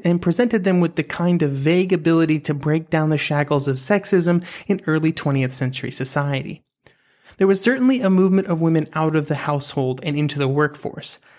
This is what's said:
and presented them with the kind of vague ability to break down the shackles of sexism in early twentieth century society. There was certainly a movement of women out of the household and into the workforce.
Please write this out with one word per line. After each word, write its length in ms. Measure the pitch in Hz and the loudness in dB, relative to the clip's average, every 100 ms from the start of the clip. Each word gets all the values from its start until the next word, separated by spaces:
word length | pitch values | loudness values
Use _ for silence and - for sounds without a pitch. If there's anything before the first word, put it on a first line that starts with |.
| 175 | 0
and 160 | 175 | 0
presented 420 | 175 170 240 226 | 0 0 2 0
them 160 | 185 180 | 2 2
with 160 | 170 170 | 2 -2
the 80 | |
kind 380 | 147 - 175 175 | -6 -2 0 0
of 80 | 151 | 0
vague 420 | 139 147 180 185 | 0 2 2 2
ability 480 | 175 156 165 165 156 | 0 2 2 2 0
to 120 | - | -2
break 380 | 147 151 156 160 | -4 0 -2 0
down 180 | 160 156 | 0 0
the 80 | 151 | 0
shackles 500 | - 147 143 147 135 | 0 -2 0 0 0
of 100 | 131 | -2
sexism 680 | - 202 202 185 170 175 175 - - | 0 0 2 0 2 0 -2 -8 -4
in 160 | 196 - | -4 -2
early 260 | 156 156 | 0 0
twentieth 420 | 160 147 139 127 | -2 -2 0 -2
century 360 | 127 127 131 120 | -2 -6 -6 -6
society. 720 | - 120 147 143 139 98 - _ _ _ _ _ _ _ - | -6 -4 -2 -2 -4 -6 -12 _ _ _ _ _ _ _ 0
There 100 | 196 | 2
was 120 | 196 | 2
certainly 400 | 226 254 254 254 | 2 2 2 2
a 100 | 190 | 4
movement 340 | 185 185 190 185 | 4 4 4 2
of 160 | 165 | 0
women 280 | 165 160 156 | 2 2 0
out 220 | 160 160 156 | -2 0 0
of 120 | 143 | 0
the 80 | 143 | -2
household 640 | - 147 - - 131 131 | -2 -4 -2 -2 -2 -2
and 120 | 170 147 | -4 -2
into 220 | 151 143 | -2 0
the 100 | 135 | -2
workforce. 720 | 143 147 147 - - - - _ | 0 0 -2 -12 -10 -12 -12 _